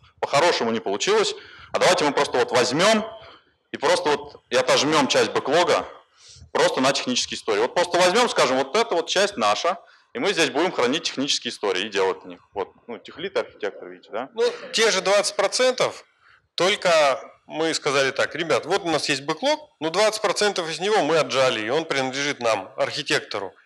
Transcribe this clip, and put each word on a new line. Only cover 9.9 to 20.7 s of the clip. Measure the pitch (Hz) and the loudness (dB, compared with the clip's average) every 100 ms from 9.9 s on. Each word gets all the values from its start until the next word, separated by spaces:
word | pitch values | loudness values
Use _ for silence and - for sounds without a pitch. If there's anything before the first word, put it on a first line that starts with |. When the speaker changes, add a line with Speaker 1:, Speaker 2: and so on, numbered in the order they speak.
| _ _ | _ _
Speaker 1:
и | 117 | -4
мы | 180 | 0
здесь | 160 143 | 2 0
будем | 131 180 | 0 -2
хранить | - 123 165 | 0 0 0
технические | - - 139 - 117 | -4 -4 -4 -4 -6
истории | - 104 92 | -4 -2 -2
и | 107 | -2
делать | 98 92 82 | 0 0 -2
в | 92 | -10
них. | 85 _ | -20 _
Вот, | 101 90 _ - | -10 -10 _ -16
ну, | 104 | -16
техлит | - 135 190 120 | -16 -14 -6 -6
и | |
архитектор, | 101 - 101 - 90 | -6 -8 -10 -10 -16
видите, | 90 - | -18 -12
да? | - - | -10 -8
Speaker 2:
Ну, | 220 240 - - | -4 -4 -4 -6
те | - 220 | 0 2
же | 185 | 2
двадцать | 180 202 - - | 2 2 0 -2
процентов, | 190 - 254 247 127 - - _ _ _ _ | -2 0 0 0 -2 -4 -18 _ _ _ _
только | - 180 202 185 160 143 117 - _ - | -2 0 0 2 4 4 0 -6 _ -12
мы | 151 160 | -4 -2
сказали | 147 147 139 135 | -2 0 0 0
так, | 135 107 | 0 -2
ребят, | 147 165 117 | -2 -2 -2
вот | 147 190 | 0 -2
у | 170 | 0
нас | 147 - | -2 -2
есть | 135 | -4
бэклог, | 143 156 269 302 - - | -4 -2 -2 -2 -6 -8
но | 156 | -4
двадцать | 180 214 214 | 2 2 2
процентов | 190 - 208 190 | -2 0 0 -2
из | 165 | -6